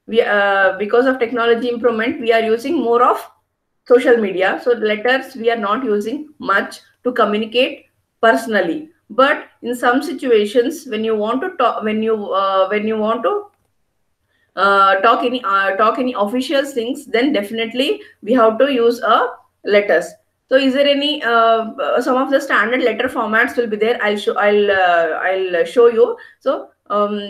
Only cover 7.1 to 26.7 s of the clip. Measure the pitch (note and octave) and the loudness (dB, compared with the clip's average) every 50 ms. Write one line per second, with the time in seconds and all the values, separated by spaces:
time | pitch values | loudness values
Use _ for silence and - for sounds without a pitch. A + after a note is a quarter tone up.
7.1 | B3+ B3 A3 G3+ G#3 G#3+ A3 G#3+ - B3 C4 D#4 D4 - - _ _ _ _ _ | 0 0 0 0 0 -2 -4 -2 -2 0 0 0 -4 -8 -18 _ _ _ _ _
8.1 | _ _ - A3+ A#3 C4 - A#3+ G#3+ G3 F#3 E3 D#3 D3+ - - _ _ _ - | _ _ 2 2 2 2 -2 -2 -2 -2 0 -2 -4 -6 -8 -12 _ _ _ -6
9.1 | G#3 B3 C4 C#4+ D4+ D4+ - - _ _ - A#3 B3 A#3+ C4 B3 B3 C#4 - F4+ | 0 2 2 2 2 -2 -6 -12 _ _ -8 -8 -6 -2 0 0 0 0 -2 -4
10.1 | C4+ - C#4+ B3+ A#3 G#3+ G#3 G#3 - B3+ A#3+ C4+ D#4+ - - C4 A3 A3 A3 A3 | -8 -6 0 2 2 2 2 2 0 0 0 0 -4 -8 -10 -10 -8 -4 -2 -2
11.1 | A3 G#3 G#3 A3 A#3+ C4+ F#4 F#4 - - B3 A3 - - G#3+ G#3+ G#3+ G#3+ A3 A3 | -2 -2 -2 -2 -2 -4 -4 -6 -2 0 0 0 0 -2 -4 -4 -4 -2 -2 -2
12.1 | A3 G#3+ G3+ F3 E3+ F#3+ G3 F#3+ F#3+ F#3+ F#3+ F#3 G#3 G#3 G#3 A3 A3 G#3+ G#3+ A3 | -2 -2 -4 -4 -2 -2 -2 0 0 0 0 0 0 -2 -2 -2 -2 -2 -2 -2
13.1 | A#3+ B3+ - G4+ G#4 G#4 G4+ - _ _ _ _ _ _ _ _ _ _ _ _ | -2 -2 -2 -2 -2 -4 -6 -10 _ _ _ _ _ _ _ _ _ _ _ _
14.1 | _ _ _ _ _ _ _ _ _ F3+ F#3+ G3 G3 G3 G3 F#3+ F#3+ F#3+ A#3 A#3 | _ _ _ _ _ _ _ _ _ 0 2 4 4 6 6 4 4 4 4 4
15.1 | A#3 - - A#3+ B3+ B3 - G3 G3 G3 G3 F#3+ F#3+ F#3+ G#3+ A3 - - B3+ B3+ | 4 2 0 -2 -4 -4 -2 -2 -2 0 0 0 0 2 2 0 0 0 -2 -4
16.1 | - G3 G#3 G#3 B3 B3+ C4 - D#4+ C4+ C#4+ C#4 - A#3+ A3+ A#3+ C#4+ - - - | -2 -2 -2 -2 -2 -4 -4 -2 -2 -2 -2 -2 -4 -6 -6 -6 -6 -8 -6 -4
17.1 | - A3+ B3 D4 G#3+ G3+ G#3 - A3+ A3+ A3+ A3 A3+ B3 C#4 D#4 G#4+ - - - | -2 0 0 0 0 -2 -4 -4 -6 -6 -6 -4 -2 -2 -2 -2 -2 -4 -8 -16
18.1 | - _ - G3+ B3+ B3+ A3 A3 A3 A#3 C4 C#4+ C#4 A#3 A#3 A#3 A#3 - - G#3 | -20 _ -4 0 2 4 4 4 4 2 2 2 2 2 2 2 0 0 0 2
19.1 | A#3 D4 B4 A#4+ - - _ _ _ _ - - G#3 G3+ G3+ G3 E3+ E3+ F3 - | 2 2 2 -2 -6 -10 _ _ _ _ -2 2 2 2 4 4 2 0 0 -2
20.1 | - - _ _ _ _ _ - B3+ C4+ C#4 C4 B3+ C#4+ C#4+ C#4+ C#4+ C#4 C#4+ D4 | -10 -20 _ _ _ _ _ 0 2 2 2 2 2 2 2 2 2 2 0 -2
21.1 | D4 D4+ - A3+ A#3 A3+ A3+ A3+ A3+ A3 A3 G#3+ - - C#4 C#4 B2 A#3 B3+ D4 | -4 -4 -2 0 2 4 4 4 2 2 0 -4 -8 -6 -4 -2 -2 0 0 0
22.1 | B3+ B3+ C#4 - C4+ C4 - - C#4 A3+ G3+ A3 B3 B3+ D#4+ A#3 G#3+ - A#3+ B3+ | 0 0 0 0 0 0 0 0 0 0 0 0 0 0 0 0 0 -2 -4 -4
23.1 | - C#4 A3+ G#3 G#3+ A3+ A#3+ B3 - B3 A#3+ G#3+ G#3+ G#3 A3 A3+ A#3+ - G#3 G#3 | -4 -4 -4 0 0 0 0 0 0 -2 -2 -2 -2 -2 0 0 0 0 -2 -2
24.1 | G#3 G#3 G#3 A3+ G#3+ - G3+ G#3 G#3 G#3 G3+ G3+ G3 F#3+ F#3 F3+ F3 E3+ E3 D#3+ | -2 -2 -2 -2 -2 0 2 2 4 4 2 2 2 2 2 2 2 2 2 0
25.1 | D#3 - - F3+ F#3+ F#3+ F#3+ F#3 F3 E3 E3+ E3+ - C4 A#3 A#3+ A3+ A3 A#3+ - | -2 -4 -2 -2 -2 -2 -2 -2 0 -2 -2 0 2 4 4 4 4 4 2 0
26.1 | A#4+ - - - _ _ - C4 D4+ - F#4+ - | 0 -4 -14 -20 _ _ -4 -4 -4 -4 -6 -12